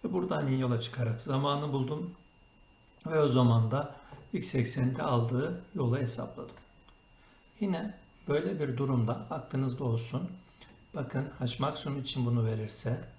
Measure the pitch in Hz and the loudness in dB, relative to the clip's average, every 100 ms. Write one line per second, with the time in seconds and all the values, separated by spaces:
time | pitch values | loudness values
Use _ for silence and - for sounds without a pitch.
0 | - 180 185 156 139 131 127 117 - - | -2 -2 0 0 2 2 2 0 -2 -2
1 | 113 113 160 135 143 143 147 135 127 151 | -2 -2 0 0 2 0 0 0 0 -2
2 | 180 - - _ - - - _ - - | -6 -10 -20 _ -20 -20 -20 _ -20 -12
3 | 160 156 147 127 123 117 110 - - - | 0 4 6 6 8 6 6 2 -2 -10
4 | - - - - - 131 117 135 127 127 | -18 -20 -6 -4 0 0 0 2 0 0
5 | 147 120 117 127 156 175 - 180 123 127 | 2 2 2 0 0 -4 -8 -2 0 2
6 | 120 - 107 - - - - - - - | 0 -4 -6 -10 -14 -16 -20 -20 -20 -20
7 | _ - - - - - 202 180 208 - | _ -20 -20 -20 -20 -4 -2 0 -4 -10
8 | - - - 147 190 180 139 120 139 127 | -20 -14 0 0 0 -2 -2 0 2 4
9 | 113 117 - - - 131 131 123 127 110 | 2 0 -4 -8 -4 -2 -2 -2 0 0
10 | - 127 180 - - - - - - 156 | -2 -4 -6 -10 -18 -20 -20 -20 -10 -8
11 | 127 135 135 - 123 - 143 151 143 139 | -4 -4 -4 -4 -4 -2 -2 -2 -6 -6
12 | 127 131 120 120 110 110 107 - 113 131 | -4 -2 2 2 2 0 -4 -6 -4 -4
13 | - | -6